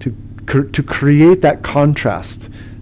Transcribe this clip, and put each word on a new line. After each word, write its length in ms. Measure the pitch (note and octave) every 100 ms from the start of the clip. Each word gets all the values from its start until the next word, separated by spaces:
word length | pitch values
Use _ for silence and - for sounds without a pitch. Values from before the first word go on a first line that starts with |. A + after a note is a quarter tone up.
to 140 | - - - - -
cr-, 160 | C3+
to 180 | C#3+ -
create 580 | C#3+ - C#3 D3 D#3+ F#3
that 200 | E3 -
contrast 880 | - C#3+ D3 D3 B2 F2 F#2 - - - - -